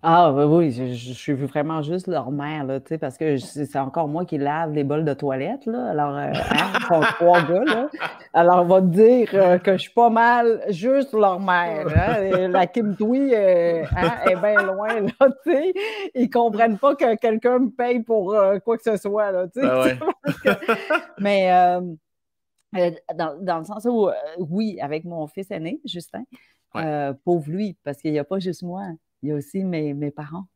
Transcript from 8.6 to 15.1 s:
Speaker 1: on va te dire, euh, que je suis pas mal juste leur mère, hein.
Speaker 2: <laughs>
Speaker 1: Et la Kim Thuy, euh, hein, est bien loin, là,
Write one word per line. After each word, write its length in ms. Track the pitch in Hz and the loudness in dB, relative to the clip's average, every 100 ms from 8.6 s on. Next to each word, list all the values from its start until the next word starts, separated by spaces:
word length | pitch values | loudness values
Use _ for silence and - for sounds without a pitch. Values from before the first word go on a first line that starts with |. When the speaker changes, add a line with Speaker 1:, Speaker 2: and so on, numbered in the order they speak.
Speaker 1:
on 20 | |
va 160 | 175 190 | 6 4
te 60 | 185 | 4
dire, 420 | 170 220 247 214 | 6 8 8 4
euh, 240 | 196 185 180 | 4 4 4
que 140 | 196 | 2
je 100 | 185 | 0
suis 100 | - | 0
pas 160 | - 233 | 4 4
mal 560 | 226 233 240 240 220 180 | 6 4 4 2 0 -2
juste 420 | 180 220 277 269 | -4 2 2 2
leur 260 | 214 202 180 | 2 2 2
mère, 480 | 190 180 175 156 151 | 0 2 0 -2 2
hein. 280 | 156 190 233 | 2 2 0
Speaker 2:
<laughs> 0 | |
Speaker 1:
Et 260 | 190 185 185 | 0 0 2
la 180 | 185 180 | 2 2
Kim 300 | 240 214 190 | 0 -2 -2
Thuy, 380 | 214 254 277 | 0 0 2
euh, 500 | 226 190 180 170 170 151 | 4 4 4 2 0 -2
hein, 180 | - 170 175 | 0 0 2
est 120 | 190 185 | 0 2
bien 260 | 208 208 | 2 2
loin, 400 | 196 190 214 226 | 0 -4 -4 -2
là, 100 | 196 | -4